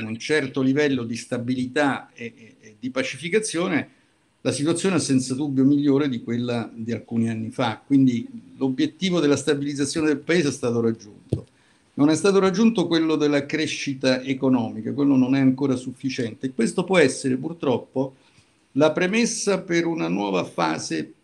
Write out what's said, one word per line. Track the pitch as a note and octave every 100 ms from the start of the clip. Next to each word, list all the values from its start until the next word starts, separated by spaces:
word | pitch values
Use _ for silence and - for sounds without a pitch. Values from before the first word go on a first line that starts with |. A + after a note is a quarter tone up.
un | A2 A2+
certo | - D3+ C3+ C3+
livello | C3 C3+ D3 C3
di | A2+ A#2
stabilità | - A#2+ A#2 B2+ B2+ D3 C#3+ A2 -
e, | - A#2 -
e, | A2 -
e | A2 -
di | B2+
pacificazione. | C3+ C3 C3+ E3 G#3+ A3 D#3+ F#3+ D3 - _ _ _ _ _
La | C3
situazione | - D3 E3+ G3 E3+
è |
senza | C3+ C3 C3
dubbio | B2+ D3 C3+
migliore | C3+ C#3+ C#3+ C#3 D3
di | A#2
quella | - A#2+ A#2+ A#2+ A2
di | A#2 A2+
alcuni | A2 - A#2 A2+
anni | A2+ A2
fa, | - A#2+ G#2+
quindi | - C#3 C3+ A#2 - A#2 - -
l'obiettivo | C3+ C3 D#3 - F#3+ F3
della | D3 C#3
stabilizzazione | - C#3+ C#3+ C#3 C#3 E3 D#3
del | C#3+
paese | D3 F3 C#3+
è |
stato | C3+ B2 A#2
raggiunto. | A#2 A2 - - - - - _ _ _ _
Non | - D3
è |
stato | D#3 G3+ G3
raggiunto | F#3+ F#3 A3+ F#3 F3
quello | E3+ D#3+ D#3
della | D3 C#3+ C#3
crescita | D#3 D#3 - - C3 C3 B2+
economica, | C3+ C3 C3+ B2+ B2+ G#2+ A2+
quello | A#2+ C#3+ C3+
non | B2+
è | C#3
ancora | C3 C3 C#3+
sufficiente. | B2+ B2+ B2 C3+ B2+ A2+ G#2+ C3
E |
questo | - A3+ F#3+
può | F3+ F#3
essere | C#3 - C3+ B2+
purtroppo | D#3 E3+ D3 A2 - B2+ C3+ - _ _ _ _ _
la | C3+ D#3
premessa | D#3 F3+ A3 A3+ - - F#3+
per | F3 E3+ E3+
una | E3 E3
nuova | F#3 G3+ F3
fase | - - D#2+ D#2+ - D#2+ D2+ -